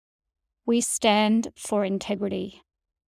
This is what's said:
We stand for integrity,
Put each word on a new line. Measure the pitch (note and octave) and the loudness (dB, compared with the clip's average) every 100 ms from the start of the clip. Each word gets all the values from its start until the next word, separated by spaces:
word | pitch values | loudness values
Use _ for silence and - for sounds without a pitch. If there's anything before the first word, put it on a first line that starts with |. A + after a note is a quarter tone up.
| _ _ _ _ _ _ - | _ _ _ _ _ _ 0
We | A#3 | 0
stand | - - A3 G#3 G#3+ A3+ - - | 0 0 2 4 4 2 0 -8
for | - G#3 G3 | -4 -2 0
integrity, | G3 - G3 G3+ F#3+ F#3+ - _ _ _ _ _ | -4 -4 -4 -4 -6 -8 -12 _ _ _ _ _